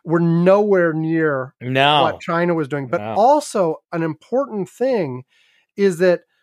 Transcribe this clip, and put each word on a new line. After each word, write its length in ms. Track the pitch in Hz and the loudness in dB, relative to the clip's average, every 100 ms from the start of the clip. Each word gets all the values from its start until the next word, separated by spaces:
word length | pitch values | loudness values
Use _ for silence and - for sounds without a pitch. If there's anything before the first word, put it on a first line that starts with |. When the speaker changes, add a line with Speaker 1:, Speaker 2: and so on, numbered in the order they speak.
| - | -2
Speaker 1:
were 140 | 165 | 0
nowhere 720 | 170 165 175 196 208 196 170 | 2 2 4 4 4 2 2
near 640 | 156 160 160 156 139 131 _ | 0 -2 0 0 -2 -6 _
Speaker 2:
No. 440 | 123 131 139 147 | -4 2 4 4
Speaker 1:
what 160 | 120 92 | 2 -2
China 340 | - 170 175 | -4 -2 0
was 140 | 165 143 | 0 -2
doing. 200 | 143 135 | -6 -4
But 140 | 170 | -6
Speaker 2:
No. 140 | 104 113 | -4 0
Speaker 1:
also, 600 | 226 294 285 226 170 156 _ | 2 2 0 -2 -2 -4 _
an 120 | 175 | -6
important 680 | 165 151 _ 247 277 214 185 | -6 -6 _ -4 -4 -6 -8
thing 540 | - 254 240 156 127 127 _ _ _ _ - | -4 -2 -2 -2 -8 -14 _ _ _ _ 0
is 220 | 202 165 | 0 2
that 240 | 180 170 _ _ | 2 0 _ _